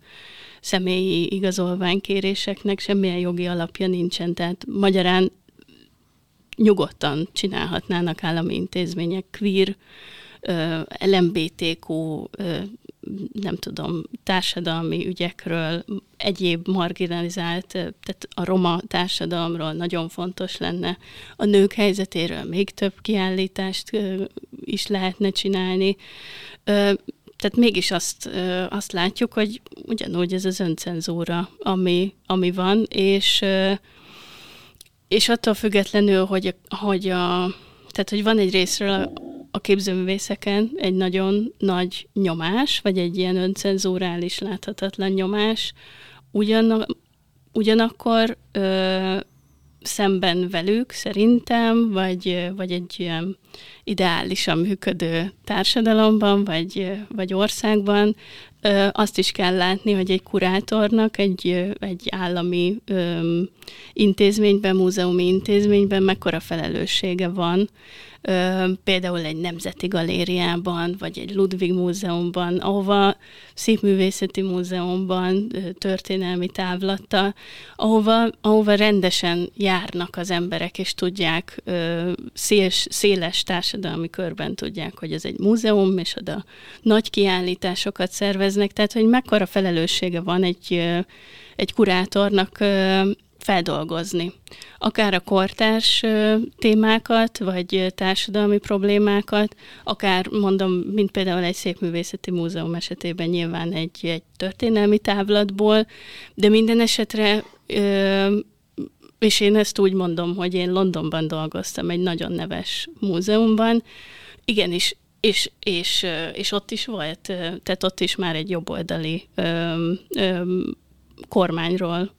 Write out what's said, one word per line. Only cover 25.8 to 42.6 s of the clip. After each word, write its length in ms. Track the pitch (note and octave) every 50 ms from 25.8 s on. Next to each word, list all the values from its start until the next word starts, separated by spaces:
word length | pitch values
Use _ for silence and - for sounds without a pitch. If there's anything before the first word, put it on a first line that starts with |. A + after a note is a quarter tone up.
| F#3+ F#3+ G3 - - - - - - - - - - - - - _
Ö, 280 | - G3+ G3+ G3+ G3+ G3+ F#3+ - - - _ _ - -
tehát 200 | - - G#3 -
mégis 340 | - A#3+ A#3 G3+ F#3 F3+ -
azt, 360 | F#3+ E3+ - - - - -
ö, 380 | - - F#3+ F3+ F#3 F3+ F3+ F#3 F3+
azt 240 | - G#3 G3+ - -
látjuk, 400 | F#3 E3+ F#3+ G3 - A#3+ A3+ -
hogy 280 | A#3+ G#3+ G#3 G#3+ B3+ - - - - -
ugyanúgy 480 | - A#3 G#3+ - - E3+ E3+ F3+ F3 F3+
ez 120 | F#3 F#3+
az 160 | F#3+ F#3 -
öncenzúra, 880 | G3 F3 D#3+ - - F#3 F3+ E3 D#3+ - E3+ E3+ E3+ E3 E3+ E3+ F3+ - - -
ami, 560 | - - F#3+ F#3 F#3 F3+ F3 F3 F3+ G3 - _ _
ami 260 | - F#3+ F#3+ F3+ F3+ F3+
van, 340 | F#3+ F#3 F#3 G3 A3 A3 -
és, 540 | - - F#3+ F#3+ G3 G3 G3 - - - -
ö, 300 | G3 F#3+ F#3+ F#3+ F#3+ G3 G3 - _ _ - - - - - - - - - - - - - - - - - - _ _ _ _ _
és 200 | - A3 - -
attól 260 | A#3 A3+ - A#3 G#3+
függetlenül, 680 | - - A3 G3 G3+ G3 - - G#3 G#3 G3+ G3 F#3+ F#3
hogy, 300 | F#3+ G3 F#3 F#3+ F#3 F3+ - _ _
hogy 400 | - - - G#3 G3 F#3 G3 F#3+
a, 460 | F#3 F3+ F3+ F3 F3+ F3+ F3+ F3+ F#3+ - - - - - - -
tehát, 200 | - - G3 -
hogy 120 | - G#3 G#3
van 160 | A3 A3+ A3
egy 120 | G3+ F#3
részről 400 | F3 F#3+ F3+ F#3 - - G#3 G3+
a, 220 | G3 F#3+ - - - - - - - - - -
a 80 | - G#3
képzőművészeken 1120 | - - G3+ G3 F#3+ G3+ F#3 F#3 F#3 F#3 F#3+ G3+ - - G3+ - - G#3 G3+ G3+ G#3+ A3+ C#4
egy 180 | F#4 F4 F#3+ F#3
nagyon 580 | F#3 F#3+ F#3 F3+ F#3+ F#3+ F#3+ G3 G#3 G#3+ A#3 - -
nagy 500 | - G3 F#3 F3+ F3+ F3+ F3+ - - - _
nyomás, 680 | G#3 G3 F3+ E3 E3 D#3+ E3 F#3+ A#3